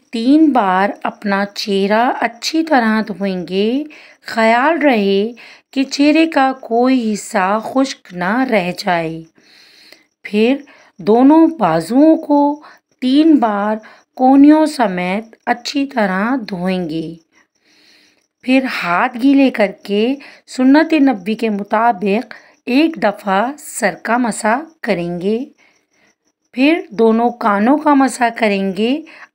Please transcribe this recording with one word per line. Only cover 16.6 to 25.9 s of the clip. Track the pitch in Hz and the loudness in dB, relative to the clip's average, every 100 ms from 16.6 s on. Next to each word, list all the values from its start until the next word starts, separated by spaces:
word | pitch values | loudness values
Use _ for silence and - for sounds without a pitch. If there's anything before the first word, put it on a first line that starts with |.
| 180 185 170 160 160 165 _ _ _ _ _ _ _ _ _ _ _ _ | -4 -4 -4 -6 -8 -12 _ _ _ _ _ _ _ _ _ _ _ _
फिर | - 262 254 | 0 0 0
हाथ | - 175 175 240 | -4 -4 -2 -2
गीले | 233 269 277 269 | 0 2 4 2
करके | - 202 185 - 202 226 277 - - _ | 2 -2 -2 -6 -2 -2 -4 -10 -20 _
सुन्नत | - 254 285 320 | 0 4 4 4
नबी | 320 269 214 180 | 2 2 0 -4
के | 220 226 | -4 -4
मुताबिक | 202 208 214 233 226 208 202 - - _ _ - | -4 -4 0 0 0 -2 -2 -4 -14 _ _ -4
एक | 247 320 320 | 0 0 0
दफ़ा | 214 202 208 190 233 | -4 -2 -2 -2 -2
सर | 294 - - 202 | -6 -14 -6 -4
का | - - 233 | -4 -4 -2
मसा | 240 208 214 247 320 _ | -2 -2 -2 -2 -4 _
करेंगे। | - 180 175 175 185 220 285 _ _ _ _ | -4 -4 -4 -6 -4 -4 -6 _ _ _ _